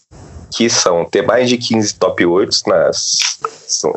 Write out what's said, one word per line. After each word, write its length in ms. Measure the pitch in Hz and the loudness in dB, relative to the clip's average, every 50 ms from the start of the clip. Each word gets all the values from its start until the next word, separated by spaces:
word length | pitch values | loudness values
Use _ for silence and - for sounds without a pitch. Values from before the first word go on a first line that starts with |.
| _ _ - - - - - - - - - | _ _ -20 -20 -20 -20 -18 -18 -16 -10 -4
que 140 | - 117 117 | 0 0 2
são 360 | - - - 92 87 85 82 | 2 2 2 2 2 2 0
ter 180 | - - 101 - | 0 0 0 2
mais 260 | - 110 127 127 123 | 2 2 2 2 2
de 80 | 123 120 | 0 0
quinze 360 | 120 - 113 113 107 101 - | 0 0 0 0 0 -2 -2
top 300 | - 92 90 90 - 92 | -2 -2 0 2 2 2
oito 300 | 87 85 95 - - - - - | 2 4 2 2 0 0 -2 0
nas, 500 | 104 95 85 76 71 - - - - - - - - - - - - - - - | 2 2 2 2 2 0 -2 -2 -2 -2 -2 -2 -4 -4 -6 -10 -12 -12 -12 -8
são, 260 | - - - - - - | -6 -4 -2 -2 -2 -2